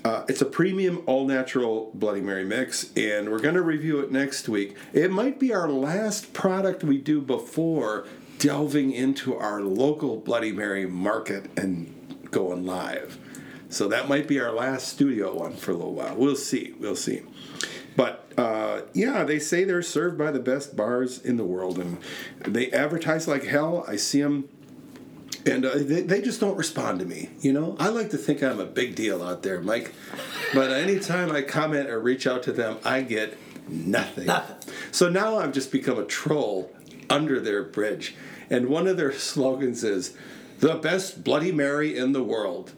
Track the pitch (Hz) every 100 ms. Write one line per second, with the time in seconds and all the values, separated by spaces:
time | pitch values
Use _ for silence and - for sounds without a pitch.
0 | 113 113 - 131 131 - 180 190 185 175
1 | - 131 135 135 127 131 120 110 110 101
2 | 104 98 95 95 95 113 127 - - -
3 | 110 104 104 110 143 180 170 151 160 143
4 | 139 131 139 - - 107 101 - - 139
5 | 180 190 262 269 262 202 165 135 143 185
6 | 214 196 - - 190 185 190 180 156 139
7 | 139 151 131 120 - - 165 160 110 104
8 | - - - - 147 147 147 147 135 120
9 | 135 135 131 113 107 104 98 98 139 151
10 | 147 110 - 117 110 101 104 98 92 90
11 | 98 107 107 98 95 - 98 87 82 -
12 | - - - 113 92 90 92 92 85 -
13 | - - - - - - - - 101 117
14 | 131 143 147 139 120 113 131 131 - -
15 | 139 113 95 85 - - - 87 87 -
16 | - 98 135 135 - 120 - - 104 95
17 | - 107 - - - - - - - -
18 | 120 - - - 117 110 107 104 - -
19 | 233 254 143 151 147 175 190 175 170 -
20 | 175 147 151 139 120 135 - - 107 123
21 | 127 - 127 120 95 90 92 90 87 87
22 | - - - - - 107 127 117 147 165
23 | 160 156 160 139 - 147 160 175 - 104
24 | - 139 143 143 135 - - - - -
25 | - - - - - 127 127 143 139 165
26 | 165 196 247 - 202 170 - - 110 92
27 | 90 85 90 - 139 139 160 - 180 233
28 | 214 139 - 143 135 110 87 - 123 90
29 | 110 87 87 87 98 90 90 117 - -
30 | - - - - - 135 131 131 180 196
31 | - 175 175 151 135 151 156 147 131 113
32 | 120 131 135 123 131 123 110 104 - 131
33 | 127 107 107 - - - - 80 82 110
34 | 101 - 87 - - - - - - -
35 | 175 185 220 220 160 135 - 139 - 113
36 | - - - 151 113 95 90 - - -
37 | - 143 151 127 113 101 92 - 107 85
38 | - - - - - 123 123 156 185 175
39 | 143 135 - 151 131 131 131 117 113 98
40 | 87 - - - - - 147 160 156 190
41 | 185 - - 143 170 160 139 147 151 127
42 | 131 135 110 113 98 90 90